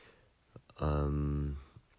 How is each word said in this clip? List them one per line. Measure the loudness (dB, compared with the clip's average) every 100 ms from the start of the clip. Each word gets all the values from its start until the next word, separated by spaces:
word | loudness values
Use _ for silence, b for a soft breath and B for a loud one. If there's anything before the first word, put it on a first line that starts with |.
| B B B _ _ -20 -18 -4
Ähm, | 0 2 2 2 0 0 -2 -4 B B -20